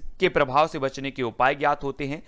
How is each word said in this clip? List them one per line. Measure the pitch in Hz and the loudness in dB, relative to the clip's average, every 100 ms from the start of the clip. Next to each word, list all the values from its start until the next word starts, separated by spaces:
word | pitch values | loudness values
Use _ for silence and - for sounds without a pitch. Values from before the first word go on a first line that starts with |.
| - - | -10 0
के | 180 | 2
प्रभाव | 170 139 135 160 | 2 2 4 2
से | 156 | 2
बचने | 135 139 135 | -4 -4 -8
के | 127 | -4
उपाय | 120 - 127 | -4 2 2
ज्ञात | 147 147 147 | 2 0 0
होते | 139 135 143 | -4 -6 -8
हैं | 147 | -8